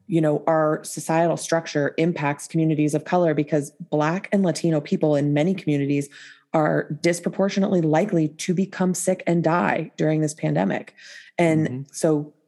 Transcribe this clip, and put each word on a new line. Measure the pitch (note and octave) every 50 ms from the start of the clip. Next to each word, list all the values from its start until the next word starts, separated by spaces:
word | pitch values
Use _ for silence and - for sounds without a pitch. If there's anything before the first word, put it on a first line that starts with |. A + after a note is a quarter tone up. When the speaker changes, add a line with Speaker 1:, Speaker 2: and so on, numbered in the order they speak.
| _
Speaker 1:
you | - D#3+ E3
know, | D#3 D3+ D3 D3 -
our | E3 E3 D#3 D#3 D3+ D#3 - -
societal | - - D#3+ D3+ - E3 E3 E3+ E3 D3+
structure | D3+ - - E3 E3 E3 - - D3 C#3+ C3+ -
impacts | - D#3+ F3 E3 - D3 C#3+ C#3+ - -
communities | - - D#3+ D#3+ D#3+ D#3 C#3+ D3+ D3 D3+
of | D3 D3+
color, | - F3+ F3+ F3 E3 D3+
because | D3 D3+ - D#3+ D3 C#3 D#3 - _ E3+ -
Black | D3+ D3+ D3+ D#3 E3+ G3 - - G#3+
and | G3 F#3+
Latino | E3+ D3 - - E3+ D#3+ D3
people | C#3+ - G3 - D#3+ D3+ D3
in | C#3 D3 D3 D3
many | C#3+ D3+ F#3 F#3+
communities | - - D3+ D3 C#3+ C#3 C#3 C#3+ C#3+ C#3+ C#3+ - - - - - _ _ _ -
are | D#3+ D3+ D#3+ D#3 D3 - - D#3 D3
disproportionately | - E3+ E3+ E3+ - F#3+ - - F#3+ G3 - G3+ F#3+ - G3 F3
likely | E3 D3+ D3+ D#3+ G#3 G#3+ F3+ E3 D#3 D3+
to | - - - - F3
become | F3 F#3+ F#3+ - - F#3 F#3 F3
sick | - - F#3 F#3+ F#3 -
and | - E3+ E3+ E3
die | D#3+ E3 F3 G#3 D#3+ B2+ - D#3+ D#3+ -
during | - D#3+ D#3 D#3 D#3
this | D#3 D3 -
pandemic. | - - D#3 D3 E3 F#3+ G3+ - - - - - - - - - - - - _
And | - F3 E3 D#3+ D#3 D#3
Speaker 2:
Mm-hmm. | - B2 C3 C#3 -
Speaker 1:
so | - - - D#3+ D#3 D3 D3 D3 - _ _